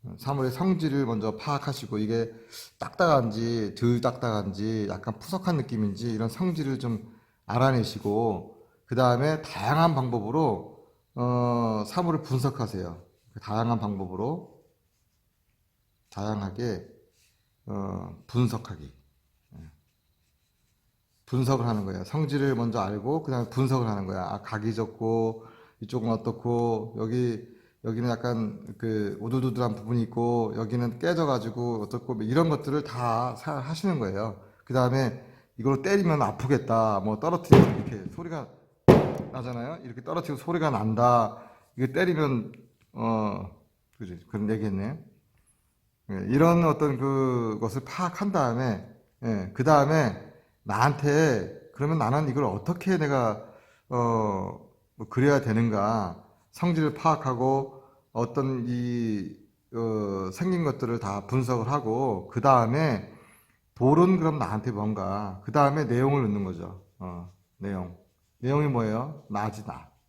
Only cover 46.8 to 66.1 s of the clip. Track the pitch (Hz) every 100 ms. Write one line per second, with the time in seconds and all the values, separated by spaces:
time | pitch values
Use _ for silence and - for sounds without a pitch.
46.8 | 151 127 139 135 131 123 113 107 110 127
47.8 | - - 180 175 202 190 127 117 131 98
48.8 | - - _ _ 117 104 92 92 135 147
49.8 | 139 156 123 - - - _ _ - 101
50.8 | 120 131 143 147 156 113 87 - - -
51.8 | 147 160 113 139 147 131 123 101 - 175
52.8 | 190 180 151 135 117 101 - - _ _
53.8 | _ 123 117 113 107 95 92 - - _
54.8 | _ - 110 127 139 139 117 110 117 107
55.8 | 101 113 92 - - _ _ - 175 160
56.8 | 151 147 165 156 135 120 131 135 135 -
57.8 | - _ _ 113 120 143 135 127 120 120
58.8 | 120 120 113 104 92 - - _ _ 117
59.8 | 113 110 104 98 95 95 180 175 156 131
60.8 | 117 117 101 101 98 127 123 120 113 143
61.8 | 110 117 131 98 85 123 139 127 113 139
62.8 | 160 104 - - - _ _ _ _ -
63.8 | 127 151 185 185 160 147 92 107 113 101
64.8 | 107 101 95 98 104 92 - 147 139 147
65.8 | 127 120 135